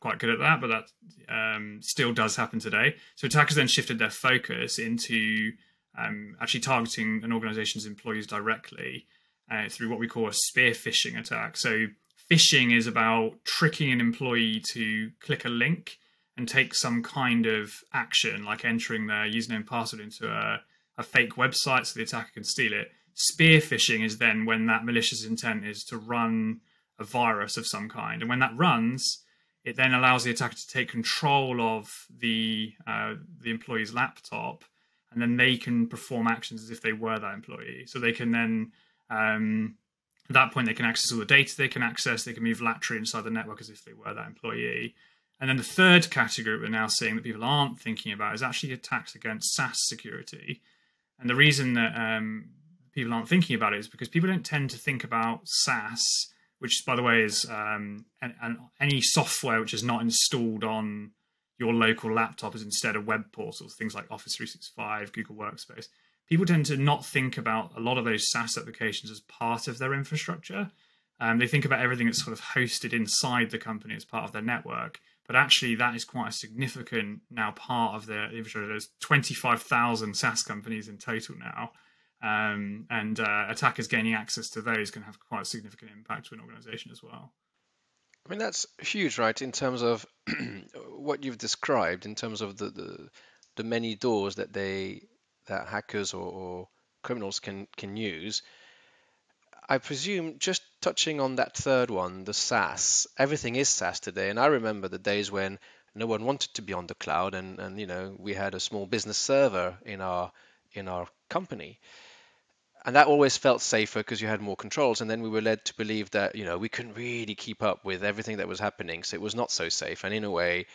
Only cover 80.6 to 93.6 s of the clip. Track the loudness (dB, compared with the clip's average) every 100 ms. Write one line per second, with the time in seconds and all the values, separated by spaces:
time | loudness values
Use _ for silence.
80.6 | -8 -8 -10 -12 -8 -6 -8 -12 -12 -8
81.6 | -10 -12 _ _ _ _ -2 0 0 0
82.6 | -4 -8 -6 -4 -2 -2 0 0 -2 0
83.6 | 0 0 0 0 2 0 -4 -8 -8 -6
84.6 | -2 -2 -2 -8 -16 -20 _ -8 -8 -10
85.6 | -12 -18 -20 -18 -10 -10 -10 -20 -20 -20
86.6 | -14 -14 -14 -20 -20 -20 -20 _ _ _
87.6 | _ _ _ _ _ _ -12 -6 -6 -6
88.6 | -8 -8 -6 -2 0 2 0 0 -4 -2
89.6 | -2 0 2 0 -4 _ -8 -6 -6 -10
90.6 | -16 -18 -16 -8 -4 -4 -4 -6 -6 -4
91.6 | 2 2 2 0 -6 -8 -8 -6 -6 -6
92.6 | -8 -8 -12 -14 -18 -20 -20 _ _ -10